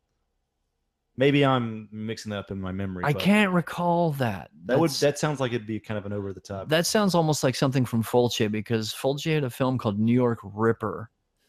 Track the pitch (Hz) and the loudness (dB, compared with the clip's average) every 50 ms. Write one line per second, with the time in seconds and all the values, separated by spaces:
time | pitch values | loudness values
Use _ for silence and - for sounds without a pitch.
0 | _ _ _ _ _ _ _ _ _ _ _ _ _ _ _ _ _ _ _ _ | _ _ _ _ _ _ _ _ _ _ _ _ _ _ _ _ _ _ _ _
1 | _ _ _ 117 131 143 139 143 139 135 131 127 120 117 110 110 107 104 107 107 | _ _ _ 2 2 4 6 6 6 4 4 2 2 -2 -6 -8 -12 -12 -10 -8
2 | 107 110 113 107 - 107 104 101 95 - 101 98 95 92 92 95 98 95 92 90 | -8 -6 -8 -8 -8 -6 -6 -6 -6 -6 -8 -6 -6 -4 -4 -4 -4 -6 -6 -4
3 | 90 143 147 - - 175 208 214 214 190 180 175 160 - - - 175 175 170 170 | -2 -2 0 0 2 4 4 4 4 4 2 0 0 -2 -4 -4 0 0 2 2
4 | 175 165 147 139 131 113 98 87 62 - _ 78 85 92 123 143 165 165 139 - | 2 0 0 0 -2 -2 -2 -4 -8 -14 _ -12 -4 0 2 2 2 2 2 2
5 | - 143 143 - - 151 151 127 135 123 117 120 107 107 110 107 - - 110 104 | 2 0 2 0 -2 -2 -2 -2 -2 -2 -2 -4 -4 -6 -6 -6 -6 -6 -6 -6
6 | 95 101 104 104 98 98 95 90 - - 101 95 95 - 151 165 175 - - 220 | -6 -6 -6 -6 -6 -6 -8 -10 -12 -10 -10 -10 -2 0 0 2 2 2 2 2
7 | 208 196 165 175 165 156 147 - - 135 123 - 151 139 127 143 127 - - 117 | 2 4 4 2 2 2 2 2 0 0 0 2 0 2 2 2 0 2 0 0
8 | 110 - - 123 123 120 - - 117 107 107 107 104 - 117 110 110 110 - - | 0 2 4 4 4 4 2 0 0 0 0 -2 -2 -2 -2 -2 -2 -4 -6 -4
9 | - 135 139 147 - 165 156 151 143 127 117 - 139 127 131 120 - 117 101 101 | -2 -2 -2 -2 -2 -2 0 0 -2 -2 -2 -2 0 0 0 0 0 -2 0 2
10 | 110 113 117 123 123 120 117 - - 98 101 104 110 113 113 - - 107 87 80 | 2 2 4 4 4 2 0 -2 -6 -10 -4 0 2 2 2 0 -2 -6 -6 -6
11 | 113 - _ _ _ _ _ _ _ | -10 -14 _ _ _ _ _ _ _